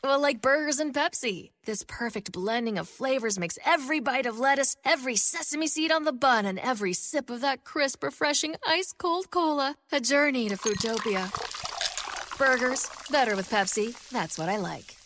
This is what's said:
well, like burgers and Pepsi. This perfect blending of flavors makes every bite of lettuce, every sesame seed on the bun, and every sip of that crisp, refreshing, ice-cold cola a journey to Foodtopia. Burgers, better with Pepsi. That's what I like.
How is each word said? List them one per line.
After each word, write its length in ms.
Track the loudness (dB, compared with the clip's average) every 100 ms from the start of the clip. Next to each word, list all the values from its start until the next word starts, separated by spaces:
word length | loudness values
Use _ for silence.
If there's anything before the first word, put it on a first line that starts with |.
well, 160 | 4 4
like 220 | 4 2
burgers 360 | 2 2 2 0
and 140 | 0
Pepsi. 600 | 0 -2 -2 -4 -6 -10 _
This 220 | -6 -6 -6
perfect 440 | -6 -4 -4 -8
blending 440 | -4 -2 0 0 -2
of 100 | -6
flavors 520 | -4 0 0 0 -2
makes 200 | -2 -2
every 340 | 2 2 2 -2
bite 280 | 0 0 -2
of 120 | 0
lettuce, 380 | 2 4 2 0
every 320 | 0 0 2 0
sesame 500 | 0 0 -2 -2 0
seed 240 | 0 2
on 140 | 2
the 80 | 2
bun, 320 | 2 4 4
and 140 | 4 -2
every 340 | -2 0 0
sip 380 | -2 -2 -2 -4
of 100 | -2
that 240 | -2 -2
crisp, 400 | -4 0 0 0
refreshing, 520 | -6 0 0 2 0 -4 0
ice-cold 640 | 0 0 -2 0 0 0
cola 440 | 2 2 2 0 -2 _
a 120 | 0
journey 480 | 2 4 4 2 0
to 80 | -2
Foodtopia. 720 | -2 -2 0 -2 0 -2 -2 -6 -8 -8 -10 -4 -4 -4 -6 -8 -8 2
Burgers, 540 | 4 4 2 0 -4 -8 -2
better 260 | 2 4 2
with 120 | 0
Pepsi. 480 | 0 2 0 -2 -4 -6
That's 260 | -4 -4 -2
what 140 | -2
I 80 | 0
like. 380 | -2 -6 -12 -20